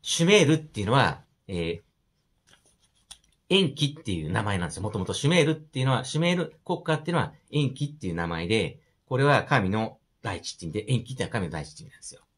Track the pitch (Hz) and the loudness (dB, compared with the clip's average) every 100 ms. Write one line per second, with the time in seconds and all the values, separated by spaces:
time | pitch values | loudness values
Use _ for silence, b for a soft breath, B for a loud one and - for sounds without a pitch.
0 | - - 170 208 143 156 - - 98 135 | -4 2 6 6 6 2 -2 -6 2 4
1 | 101 73 _ _ - 90 82 85 _ _ | 4 0 _ _ -8 -4 -4 -6 _ _
2 | _ _ _ _ _ _ _ _ _ _ | _ _ _ _ _ _ _ _ _ _
3 | _ - _ _ _ 190 175 - 147 151 | _ -20 _ _ _ 2 2 0 -4 -4
4 | 135 87 78 101 104 98 85 - 101 104 | -6 -4 -2 -2 0 -2 -4 -4 -6 -4
5 | 92 - 139 175 151 151 - 131 131 127 | -4 -2 2 4 2 0 -6 -2 0 0
6 | - 156 170 180 160 - - 175 - 151 | -2 0 0 0 -2 -8 -6 -6 -2 -2
7 | 156 170 104 - _ 147 139 - 147 - | 0 -2 -2 -8 _ 0 0 -2 -6 -6
8 | 95 85 85 82 87 110 80 - b b | -6 -2 -2 -2 0 0 0 -6 b b
9 | _ 127 143 131 - 139 95 107 110 - | _ 2 4 4 4 2 2 0 -2 -8
10 | _ _ 110 95 - - 82 101 107 123 | _ _ -8 -8 -8 -12 -8 -8 -2 -2
11 | - 131 92 117 87 80 76 - - - | -2 -6 -4 -4 -4 -6 -10 -14 -20 -20
12 | - - _ | -20 -20 _